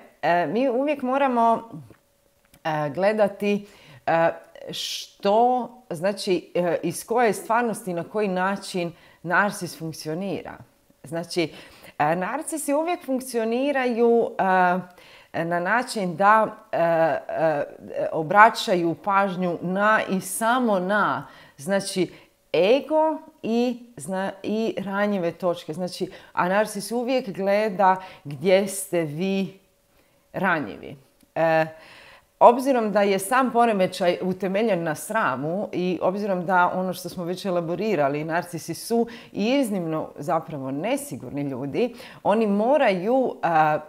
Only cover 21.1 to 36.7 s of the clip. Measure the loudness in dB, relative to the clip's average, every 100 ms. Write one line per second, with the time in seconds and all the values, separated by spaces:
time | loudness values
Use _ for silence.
21.1 | -2 -6 -18 -20 -14 -2 -2 -2 -2 -2
22.1 | -4 -20 _ _ 2 4 4 4 2 2
23.1 | 0 -8 _ -2 0 0 -2 -10 -16 -8
24.1 | -4 -4 -6 -6 -4 -2 -4 -4 -2 0
25.1 | 0 -2 -2 -2 -2 -6 -8 -8 -6 -8
26.1 | -8 -12 -2 0 2 0 -2 -4 -4 0
27.1 | -2 -2 -4 0 2 0 2 4 4 -2
28.1 | -16 -12 -4 2 4 2 -4 -4 -2 -2
29.1 | -2 -2 -2 -4 -8 _ _ _ _ _
30.1 | _ _ -4 0 0 -2 -10 -14 -16 _
31.1 | _ _ 0 2 4 2 -4 -20 -20 -20
32.1 | -20 _ 6 8 8 2 2 2 2 2
33.1 | 2 2 2 2 4 4 4 0 2 0
34.1 | 0 -2 -2 -2 0 2 0 -2 -4 -4
35.1 | -2 0 -2 -4 -4 -4 -2 -2 0 -2
36.1 | -2 -2 -4 0 2 2